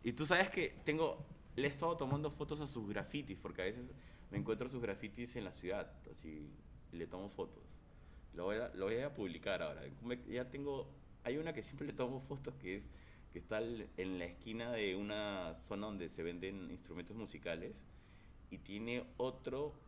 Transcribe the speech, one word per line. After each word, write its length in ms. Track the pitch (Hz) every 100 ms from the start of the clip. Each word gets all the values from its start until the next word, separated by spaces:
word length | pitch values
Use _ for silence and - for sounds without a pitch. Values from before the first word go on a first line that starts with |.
Y 100 | 117
tú 120 | 123
sabes 260 | 151 175 190
que 300 | - 160 -
tengo, 420 | - 156 160 - - - - -
le 100 | 139
he 40 |
estado 260 | 139 170 165
tomando 340 | 135 143 151
fotos 300 | - 143 151
a 60 | 143
sus 220 | 123 101
grafitis, 480 | 104 98 147 139 95
porque 260 | - 92
a 20 |
veces 200 | 92 117 123 - - - -
me 80 | -
encuentro 300 | - 110 127
sus 120 | 131
grafitis 540 | 117 98 107 104 120 127
en 80 |
la 80 | 95
ciudad, 400 | - 90 101 82 - -
así, 400 | 82 80 76 76 73 - - -
y 40 | 85
le 100 | 82
tomo 220 | 92 98
fotos. 360 | - 90 - - - - - - - -
Lo 100 | -
voy 120 | 92 107
a, 100 | 120
lo 100 | -
voy 140 | 95 113
a 160 | 139
publicar 480 | 139 98 80 101 92
ahora. 200 | 80 71 67 67
Me, 180 | 117 123 -
ya 200 | 120 131
tengo, 440 | 139 143 135 - - - -
hay 140 | - 139
una 140 | 160
que 100 | 151
siempre 240 | - - 147
le 60 |
tomo 280 | - 123 131
fotos 340 | 135 139 156
que 220 | - 90 98
es, 120 | - - - - -
que 60 | 87
está 160 | - 107
al, 320 | 117 117 - -
en 220 | 95 92
la 80 | 87
esquina 440 | 85 113 110 117
de 240 | 117 104
una 600 | 95 104 104 104 98 87
zona 320 | 82 - 101 107
donde 220 | 101 85
se 140 | -
venden 480 | 85 87 95 98 90
instrumentos 460 | 87 - 85 85 107
musicales 680 | 101 78 87 82 90 - - - - - - - -
y 80 | 92
tiene 460 | - 104 113 120 - -
otro 580 | 127 131 - 131 151 -